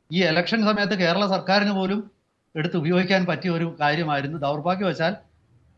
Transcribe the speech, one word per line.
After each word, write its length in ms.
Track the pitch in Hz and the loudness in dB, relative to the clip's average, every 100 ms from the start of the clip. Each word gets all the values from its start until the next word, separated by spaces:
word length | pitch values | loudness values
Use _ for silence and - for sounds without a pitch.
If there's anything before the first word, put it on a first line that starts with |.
| - | -6
ഈ 120 | 165 | 0
ഇലക്ഷൻ 400 | 175 160 175 226 | 2 2 0 2
സമയത്ത് 340 | 208 208 202 202 | 2 2 0 2
കേരള 280 | 170 180 202 | 2 2 0
സർക്കാരിന് 460 | 190 185 202 208 | 0 2 2 2
പോലും 380 | 196 190 208 208 _ _ _ _ 160 | 0 -2 -2 -6 _ _ _ _ -6
എടുത്ത് 200 | 170 175 | -2 0
ഉപയോഗിക്കാൻ 500 | 151 180 185 190 180 | 2 2 2 2 0
പറ്റിയ 240 | 156 180 | -2 -2
ഒരു 260 | 165 165 165 | -2 -2 0
കാര്യമായിരുന്നു. 580 | 147 156 160 143 139 156 | 0 0 0 -2 -4 -4
ദൗർഭാഗ്യവശാൽ 800 | 139 147 170 190 190 143 165 214 - _ _ _ _ | -4 -2 -2 -2 -2 0 -2 -2 -12 _ _ _ _